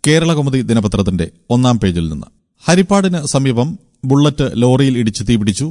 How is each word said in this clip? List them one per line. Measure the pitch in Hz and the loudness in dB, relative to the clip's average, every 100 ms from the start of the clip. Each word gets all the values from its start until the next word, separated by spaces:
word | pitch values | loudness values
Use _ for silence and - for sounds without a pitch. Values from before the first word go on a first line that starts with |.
കേരളകൗമുദി | 147 156 - 156 139 131 | 2 0 0 0 0 -2
ദിനപത്രത്തിന്റെ | 113 117 104 101 92 90 82 _ _ | 0 0 0 0 -2 -2 -6 _ _
ഒന്നാം | 120 127 117 | 0 2 2
പേജിൽ | 98 87 82 | 0 -2 -4
നിന്ന്. | 73 - _ _ _ | -8 -14 _ _ _
ഹരിപ്പാടിന് | - 180 185 202 190 175 147 | 0 2 2 2 0 -2 -2
സമീപം | 139 135 117 135 - _ _ | -2 0 0 -2 -6 _ _
ബുള്ളറ്റ് | 131 143 147 139 135 | 0 2 2 0 -4
ലോറിയിൽ | 113 123 127 139 123 | 0 2 4 2 0
ഇടിച്ച് | 110 104 | -2 -4
തീപിടിച്ചു | 104 117 104 95 147 | -2 0 0 -2 -6